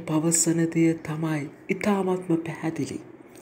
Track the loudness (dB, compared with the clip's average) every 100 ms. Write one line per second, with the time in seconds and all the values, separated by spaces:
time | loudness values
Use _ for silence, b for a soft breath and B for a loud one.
0 | -2 0 2 2 2 2 2 4 2 2
1 | -4 -4 -2 -2 -6 -8 -6 -2 0 2
2 | 2 0 0 0 0 -6 -4 -4 -4 -6
3 | -12 -20 -20 B